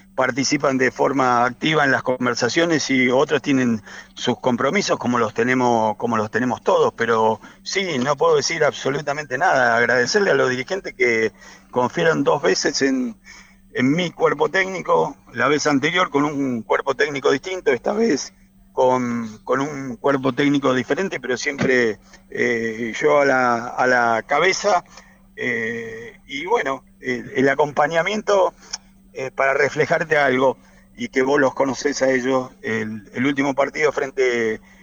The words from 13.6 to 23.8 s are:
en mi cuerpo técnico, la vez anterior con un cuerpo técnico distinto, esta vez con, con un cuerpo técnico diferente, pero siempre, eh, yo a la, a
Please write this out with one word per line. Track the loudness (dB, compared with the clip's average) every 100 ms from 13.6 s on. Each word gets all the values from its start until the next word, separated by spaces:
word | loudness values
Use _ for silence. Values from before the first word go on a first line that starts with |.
| -10
en | -2 0
mi | 0 -2
cuerpo | 0 0 2 0
técnico, | 0 -2 -4 0 0 0 -6 -14
la | -2 0
vez | 2 2
anterior | 2 0 0 0
con | 0
un | -2 -2 -4 -4
cuerpo | -2 -2 0
técnico | -2 -2 0 0
distinto, | 0 -2 -4 -2
esta | 0 -2
vez | 0 0 0 -4 -14 -20 _ -10
con, | 0 2 2 0 -4 -8 -12
con | -4 -2
un | -2 -6 -10 -4
cuerpo | 0 0 0
técnico | 0 0 2 2
diferente, | 0 -2 -4 -4 -6
pero | -6 -4
siempre, | -4 -2 0 2 2 -2 -12 -20 -14
eh, | -4 -2 -2 -4 -6 -8 -2
yo | 2 4
a |
la, | 4 2 2 0 -4
a | -2